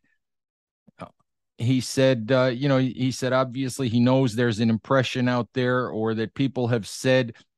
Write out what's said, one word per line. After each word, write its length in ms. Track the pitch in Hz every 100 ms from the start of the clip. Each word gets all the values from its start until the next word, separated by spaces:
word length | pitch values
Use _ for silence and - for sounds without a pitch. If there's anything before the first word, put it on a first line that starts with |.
| _ _ _ _ _ _ _ _ _ -
Uh, 100 | - _ _ _ _ -
he 220 | 117 131
said, 520 | - - 131 123 107
uh, 140 | 131 131
you 220 | 123 143
know, 100 | 131
he 340 | 131 - 127
said, 220 | 120 127
obviously 540 | 131 131 123 131 - 127
he 120 | 120
knows 340 | 120 131 131
there's 240 | 107 120 107
an 120 | 117
impression 580 | 113 - 135 120 127 123
out 220 | 123 110
there, 340 | 131 123 127 110
or 280 | 95 110
that 200 | 110 110
people 320 | - 135 127 120
have 200 | 120 92
said 460 | - 131 131 120 - _